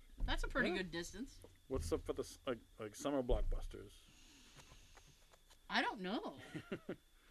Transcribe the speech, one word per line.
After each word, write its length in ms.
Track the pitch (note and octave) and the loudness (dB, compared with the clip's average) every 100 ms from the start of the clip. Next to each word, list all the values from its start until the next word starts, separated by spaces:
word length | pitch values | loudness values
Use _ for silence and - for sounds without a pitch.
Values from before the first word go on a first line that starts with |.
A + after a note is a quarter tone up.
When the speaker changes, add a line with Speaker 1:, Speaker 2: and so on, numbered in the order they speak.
| - - - | -16 -2 2
Speaker 1:
that's 180 | D4+ | 2
a 40 | A4+ | 2
pretty 220 | C#4 - | 4 4
Speaker 2:
Yeah. 80 | F4 | 4
Speaker 1:
good 140 | F#3 | 0
distance. 500 | E3 F3 F#3+ C4+ - - - - | -2 -4 -4 -8 -10 -18 -16 -2
Speaker 3:
What's 240 | C3+ - | 0 2
up 140 | D3 - | 0 0
for 80 | |
the 80 | C#3 | -2
s-, 160 | A#2+ - - | -4 -4 -4
like, 120 | A#2 - - | -4 -4 -8
like, 160 | G#2+ G#2 | -8 -4
summer 260 | C#3 C#3+ | 0 2
blockbusters? 680 | B2 A#2 - - - G2+ G2 - - - - - - - - - - - - - - - - - - | 6 6 6 2 0 -6 -10 -16 -20 -20 -20 -20 -20 -20 -20 -20 -20 -20 -20 -20 -20 -20 -20 -20 -2
Speaker 1:
I 120 | G3+ | 2
don't 200 | F#4+ C#4+ | 2 0
know. 340 | F#3 B3 G#4 - - D3+ - | -2 -2 -2 -8 -8 -8 -6
Speaker 3:
<laughs> 60 | - - E3 - - - | -6 -6 -10 -12 -20 -20